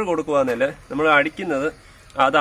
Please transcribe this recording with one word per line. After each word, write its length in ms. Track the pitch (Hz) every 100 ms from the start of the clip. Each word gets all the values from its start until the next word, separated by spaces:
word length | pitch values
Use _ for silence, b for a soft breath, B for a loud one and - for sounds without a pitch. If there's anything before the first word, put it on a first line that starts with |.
| 208
കൊടുക്കുകയാണെങ്കിൽ 540 | 165 156 143 131 117 139 147 -
നമ്മൾ 160 | 135 156 147
അടിക്കുന്നത് 500 | 147 156 190 139 147 - B B B - 135
അത് 120 | 151